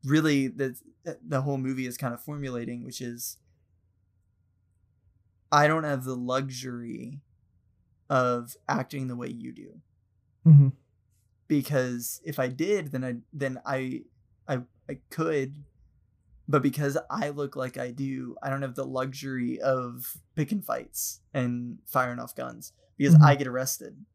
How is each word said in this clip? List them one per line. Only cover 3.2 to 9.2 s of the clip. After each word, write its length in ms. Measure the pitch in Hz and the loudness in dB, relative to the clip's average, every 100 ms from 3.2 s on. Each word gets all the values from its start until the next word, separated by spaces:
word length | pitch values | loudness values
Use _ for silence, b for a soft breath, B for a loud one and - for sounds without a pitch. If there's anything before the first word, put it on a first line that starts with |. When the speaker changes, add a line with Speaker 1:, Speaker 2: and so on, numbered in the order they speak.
| - - _ _ _ _ _ _ _ _ _ _ _ _ _ _ _ _ _ _ _ _ _ | -12 -14 _ _ _ _ _ _ _ _ _ _ _ _ _ _ _ _ _ _ _ _ _
Speaker 1:
"I 160 | 147 151 | 6 6
don't 180 | 160 | 4
have 200 | 151 139 | 0 -4
the 120 | 131 127 | -4 -6
luxury 1040 | 123 127 139 127 131 120 120 117 120 143 _ _ _ _ _ _ _ _ _ | -2 -2 -2 -6 -10 -10 -10 -10 -12 -14 _ _ _ _ _ _ _ _ _
of 460 | 135 127 120 117 - - | 2 2 0 -4 -12 -4
acting 400 | 139 131 143 131 | -2 -2 -6 -8
the 80 | |
way 120 | 123 | -6